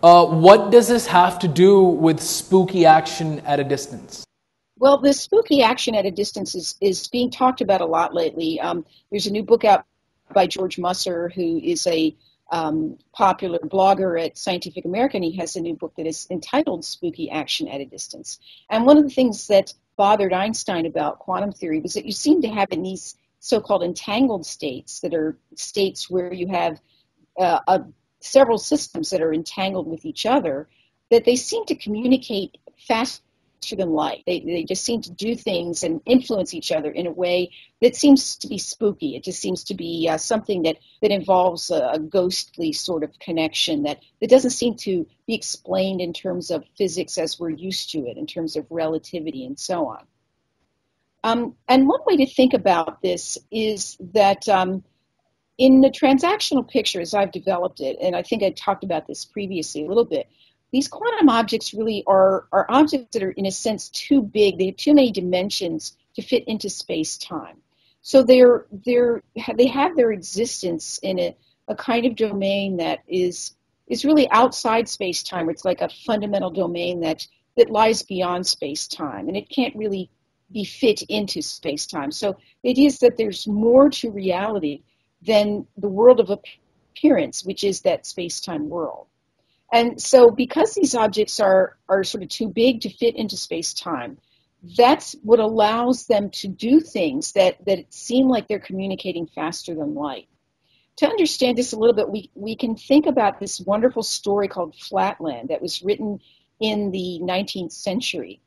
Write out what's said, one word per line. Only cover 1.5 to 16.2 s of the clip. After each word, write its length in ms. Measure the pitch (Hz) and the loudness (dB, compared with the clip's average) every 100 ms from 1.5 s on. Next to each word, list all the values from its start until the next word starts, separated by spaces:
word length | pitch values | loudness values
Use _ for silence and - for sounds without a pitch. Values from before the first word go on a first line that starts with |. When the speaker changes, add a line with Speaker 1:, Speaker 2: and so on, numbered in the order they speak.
| 143 185 202 | 6 8 10
Speaker 1:
with 380 | 185 156 160 160 | 8 6 4 2
spooky 680 | - - - 190 180 185 165 | -2 -8 4 4 4 6 8
action 540 | 160 160 - 160 151 | 8 4 -6 -6 -6
at 200 | - 143 | -2 -2
a 40 | |
distance? 600 | 135 139 - 113 - - - _ _ _ _ _ | 0 -4 -6 -14 -16 -20 -20 _ _ _ _ _
Speaker 2:
Well, 200 | 262 277 | 4 6
the 140 | 277 | 4
spooky 500 | 277 - 403 453 285 | 2 2 2 4 4
action 320 | 226 254 - | 4 2 0
at 120 | 220 196 | 0 -2
a 40 | |
distance 440 | 180 208 - 190 | -2 -6 -6 -8
is, 220 | 185 165 - | -8 -10 -2
is 280 | 196 185 - | -2 -2 -4
being 220 | 247 247 | -2 -2
talked 300 | 247 262 254 | 2 0 2
about 220 | 208 190 | 0 0
a 40 | 170 | 2
lot 280 | 160 170 | 0 0
lately. 440 | 170 165 - 165 165 | 0 -4 -2 -4 -4
Um, 280 | 165 175 160 _ _ | -4 -6 -8 _ _
there's 160 | 208 202 | -6 -4
a 40 | |
new 120 | 208 | -4
book 220 | 202 233 | 2 4
out 200 | 220 190 - _ _ _ _ | 6 4 2 _ _ _ _
by 140 | - 185 | 0 0
George 320 | - 190 - | 0 -6 -4
Musser, 500 | 180 185 - 175 175 | -4 -4 -4 -4 -6
who 320 | 180 175 165 | -4 -4 -2
is 240 | 160 165 - | -2 -2 -2
a, 300 | 165 160 156 _ _ _ | 0 -2 -4 _ _ _
um, 440 | 170 160 156 156 - _ | -6 -2 -2 -4 -8 _
popular 460 | - 202 185 190 170 | 0 0 0 -4 -6
blogger 640 | 156 196 190 196 190 170 | -4 2 4 4 2 -2
at 160 | 165 - | -4 -6
Scientific 460 | - 180 185 185 | -6 -6 -6 -10
American. 380 | 175 185 269 214 | -6 -2 -2 0
He 140 | 170 185 | -4 -4
has 180 | 165 - | -8 -6
a 40 | |
new 140 | 170 | -6
book 200 | 156 160 - | -6 -10 -8
that 100 | 160 | -8
is 200 | 156 | -8